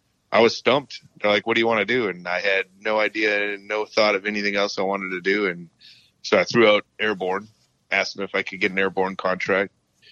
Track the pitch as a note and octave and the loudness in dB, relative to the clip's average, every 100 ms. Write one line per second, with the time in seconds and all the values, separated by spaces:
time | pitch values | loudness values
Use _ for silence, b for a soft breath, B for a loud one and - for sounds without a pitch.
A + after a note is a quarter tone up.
0 | _ _ _ G#2 A2+ - A#2 C#3 B2+ - | _ _ _ 4 4 2 0 0 -2 -14
1 | - - G#2 G#2 A2+ A#2 A2+ A2 G2 B2 | -20 -4 0 0 0 0 2 2 0 0
2 | G2+ F2 F2 F2+ G2 G2 F#2+ G2 G#2+ G#2+ | -2 -4 -6 -2 0 0 -2 _ -2 0
3 | G#2 G#2+ G#2+ G#2 G#2 G2+ G2+ G#2+ G#2 A#2 | 0 0 0 0 -2 -6 -6 -6 -2 0
4 | G#2+ G2 G#2 G#2 G2+ G2+ G2+ - F#2+ G2 | 2 0 -2 -2 -2 0 0 -2 -2 -2
5 | F#2+ F#2 F#2 G#2 G2 F2 E2 _ b b | -4 -4 -2 0 -2 -4 -14 _ b b
6 | b _ - A2 - A#2 G#2+ G#2 - - | b _ 0 0 2 4 6 4 0 -4
7 | G#2+ F#2+ F#2 G2 A2 _ _ _ - G2 | -4 -2 -4 -4 -8 _ _ _ -4 -4
8 | F#2 G2+ G2 G2 - F#2 G2+ F#2+ G2 F#2 | -2 -6 -4 -4 -4 -2 -2 0 0 0
9 | F#2 F#2+ F#2 F#2 - F#2+ G2 _ _ _ | -2 -2 -2 -2 0 0 0 _ _ _
10 | b | b